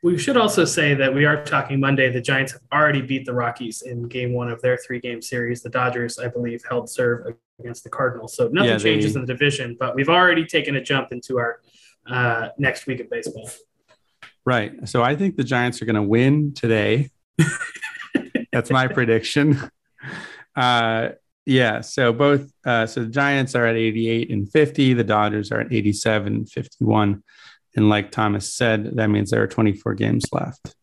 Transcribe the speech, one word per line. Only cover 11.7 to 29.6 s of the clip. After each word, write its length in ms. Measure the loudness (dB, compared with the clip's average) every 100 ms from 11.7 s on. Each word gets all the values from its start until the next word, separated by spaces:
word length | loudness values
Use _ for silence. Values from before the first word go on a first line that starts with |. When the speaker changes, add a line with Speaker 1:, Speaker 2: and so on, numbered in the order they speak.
| _ _ _ -8
Speaker 1:
uh, 400 | -2 0 0 -6 -4
next 300 | -4 -4 -8
week 140 | -8
of 80 | -6
baseball. 400 | -8 -8 -12 -16 -20 _ _ _ _ _ _ -20 _ -2
Speaker 2:
Right. 420 | 0 -2 -8 -4
So 160 | 0
I 140 | 2 2
think 180 | -2 -2
the 80 |
Giants 380 | -2 0 0 -2
are 40 | -2
gonna 160 | 0
win 520 | 2 4 4 4 0
today. 560 | -2 0 2 2 0 0 _ _ 0
<laughs> 1120 | 0 0 -12 -12 -16 -16 -6 -6 -4 -6 -2
That's 160 | -4 0
my 160 | 2 2
prediction. 720 | 0 2 2 2 2 4 2 -2 _ _ _ -16 -14 -16 -20 -12 0
Uh, 540 | 2 4 2 0 -2 -8 _ _ 2
yeah. 360 | 4 4 0
So 320 | -4 0 2
both, 360 | 4 4 4 0 _ -2
uh, 200 | 0 0
so 180 | -4
the 60 | -4
Giants 440 | 0 2 2 0
are 120 | 0 2
at 100 | 2
eighty-eight 560 | 0 0 -2 -2 -2
and 180 | -4 0
fifty. 440 | 2 2 4 2
The 100 | 4
Dodgers 480 | 2 2 2 0 -2
are 80 | -4
at 140 | -2
eighty-seven 600 | 0 0 0 0 0 0
and 160 | -4 -6
fifty-one. 720 | -10 -12 _ 2 4 4 0 _ _ -20 -20 _ 2
And 140 | 4
like 220 | 4 0
Thomas 420 | -2 0 0 -6
said, 420 | -2 0 0 -2 -2
that 100 | 2
means 220 | 2 2
there 140 | 0
are 40 | 0
twenty-four 460 | 2